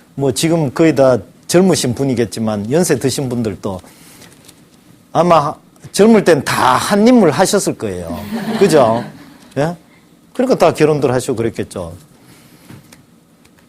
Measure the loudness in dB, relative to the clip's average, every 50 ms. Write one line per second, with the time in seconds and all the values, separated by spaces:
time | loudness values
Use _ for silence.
0 | _ _ -8 -4 -2 -2 -2 -2 -2 -2 0 0 -2 -2 0 2 2 2 4 4
1 | 4 4 2 0 -2 -8 _ _ _ 0 2 2 4 2 2 0 -2 -4 -4 -2
2 | -2 -2 -2 -2 -2 -4 -4 -6 -4 -4 -4 -4 -4 -2 -2 0 0 0 -2 -2
3 | -2 -4 -4 -4 -6 -6 -4 -4 -4 -6 -6 -8 -10 -10 -10 -10 -14 -18 -20 _
4 | -20 -20 -20 -20 -20 -20 -20 _ _ -20 -20 _ _ _ _ _ _ _ _ _
5 | _ _ -2 0 2 2 2 2 2 -2 -6 -10 _ _ _ _ -20 -6 0 2
6 | 4 6 6 4 4 4 2 2 0 -4 -4 0 0 2 2 0 0 -2 0 2
7 | 4 4 4 4 4 2 2 2 0 0 0 -2 -2 -4 -6 -6 -8 -8 -8 -8
8 | -8 -10 -10 -12 -12 -10 -10 -10 -8 -4 0 0 2 4 4 4 4 4 2 -2
9 | -4 -10 -16 -20 -20 -20 -20 -20 -20 -10 -6 -4 -4 -4 -6 -10 _ _ _ _
10 | _ _ _ _ _ _ -6 -4 0 0 2 2 2 2 2 2 2 2 2 0
11 | 0 -2 -2 -2 -4 -4 -4 -4 -4 -6 -6 -8 -10 -10 -10 -12 -12 -12 -14 -18
12 | -20 _ _ _ _ _ -20 _ _ _ _ _ _ -20 -20 -20 -20 _ -20 _
13 | _ _ _ _ _ _ _ _ _ _ _ _ _